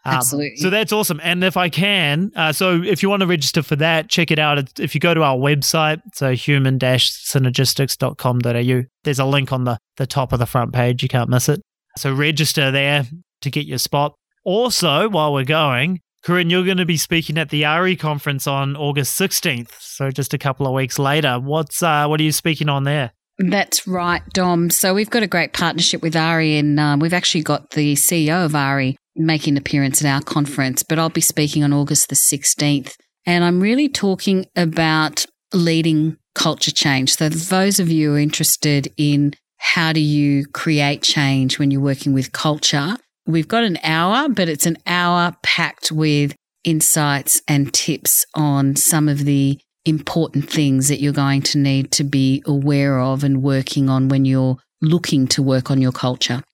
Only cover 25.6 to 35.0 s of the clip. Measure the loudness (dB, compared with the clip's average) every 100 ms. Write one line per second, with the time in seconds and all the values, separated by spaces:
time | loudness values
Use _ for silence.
25.6 | -2 0 -2 0 -2 0 0 2 2 2
26.6 | 2 2 2 2 2 0 0 -2 -2 -4
27.6 | -2 -2 0 2 0 2 0 0 0 0
28.6 | 0 0 -2 -4 _ -2 0 0 0 -2
29.6 | 0 0 0 0 0 -2 -2 -2 -2 -2
30.6 | -4 -4 -4 -2 -2 -2 -2 0 0 0
31.6 | 2 2 2 0 0 0 0 0 -2 -2
32.6 | 0 0 -4 -20 _ _ -2 2 2 2
33.6 | 2 2 0 0 -2 0 0 0 0 -2
34.6 | -2 0 0 2